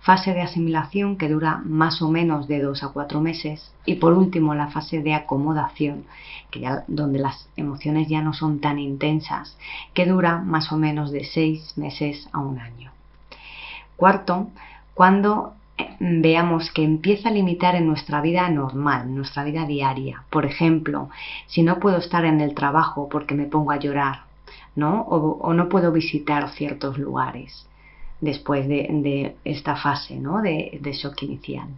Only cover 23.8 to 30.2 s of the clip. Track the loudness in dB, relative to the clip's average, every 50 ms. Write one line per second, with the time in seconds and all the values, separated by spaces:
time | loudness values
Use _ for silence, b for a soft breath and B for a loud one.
23.8 | 0 -2 -2 0 0 -2 -4 -6 -14 -20 -20 _ B B B B B B B -2
24.8 | 0 2 2 0 0 0 0 2 2 0 -2 -2 -2 0 2 2 2 4 2 2
25.8 | 4 4 2 2 0 0 -4 -4 -2 0 0 0 0 -4 -6 -6 -6 -6 -6 -6
26.8 | -6 -6 -4 -4 -6 -4 -2 -4 -4 -4 -6 -10 -14 -16 -18 -20 -20 b b b
27.8 | b b b b b b b b -4 -4 -4 -4 -2 -2 -2 0 0 0 0 0
28.8 | 0 0 -2 0 0 0 0 -2 -2 -4 -8 -8 -8 -6 -6 -6 -4 -4 -4 -2
29.8 | 0 -2 -2 -2 -4 -10 -10 -8